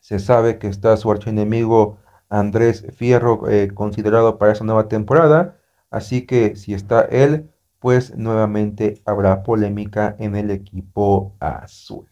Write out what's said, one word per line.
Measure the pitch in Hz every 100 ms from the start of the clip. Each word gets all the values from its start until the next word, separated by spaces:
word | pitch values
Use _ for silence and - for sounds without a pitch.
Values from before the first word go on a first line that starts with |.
Se | _ 101
sabe | 101 123 113 110
que | 104
está | 98 110 110
su | 110
archienemigo | 104 104 107 104 113 113 113 104 104 _ _ _
Andrés | 104 104 107 117 113 - -
Fierro, | 120 123 120 113 -
eh, | 104 101
considerado | 101 107 104 104 113 113 110
para | 104
esa | 107
nueva | 110 110 107
temporada, | 110 104 143 165 156 190 - _ _ _
así | 113 104 127
que | 123 127 107 104
si | -
está | 101 98 113
él, | - 120 139 156 156 _ _ _
pues | 127 127 127 117
nuevamente | 113 110 107 104 107 104 107 104
habrá | - 101 98 95
polémica | 98 110 104 101 104 107 107 101
en | 107
el | 101 104
equipo | 98 98 92 92 - 101 98 98 -
azul. | 80 - - - - 104 -